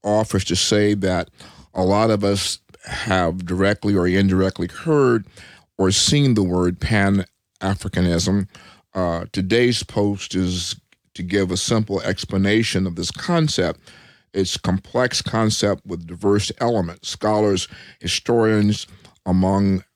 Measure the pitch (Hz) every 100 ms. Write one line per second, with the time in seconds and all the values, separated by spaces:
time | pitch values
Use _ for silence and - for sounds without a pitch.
0 | 101 107 110 98 - - - 107 104 104
1 | 92 92 85 _ - - - - 92 101
2 | 113 107 101 98 - - _ - - -
3 | 110 92 85 92 87 90 98 104 101 98
4 | 90 92 98 92 95 - 87 - 165 151
5 | 131 117 98 - - - _ - 95 95
6 | - 147 143 110 92 90 90 90 - 107
7 | 98 98 90 _ _ _ 95 95 104 -
8 | 90 85 87 101 98 - - - _ 95
9 | 90 85 85 - 92 113 123 117 - -
10 | 104 101 - 92 92 90 87 - _ _
11 | _ - 90 101 92 87 - 113 107 98
12 | - 95 - 95 98 107 113 92 92 85
13 | 85 - - 175 156 - 87 80 - -
14 | - _ _ 98 92 - - 92 - 120
15 | 127 - - 113 110 104 104 95 - 87
16 | 85 87 104 101 - - 120 117 85 85
17 | - - 107 107 107 95 - - - -
18 | 90 - - 117 110 107 104 104 - -
19 | - _ - 92 95 98 98 95 -